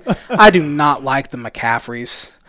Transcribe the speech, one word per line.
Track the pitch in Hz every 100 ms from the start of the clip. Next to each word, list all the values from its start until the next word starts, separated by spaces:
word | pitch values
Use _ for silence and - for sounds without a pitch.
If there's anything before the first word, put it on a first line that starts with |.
| - 190
<laughs> | -
I | 233 214
do | 180
not | 147 147 147 139
like | 135 135 135
the | 127
McCaffreys. | 113 - 117 120 - 120 123 - - _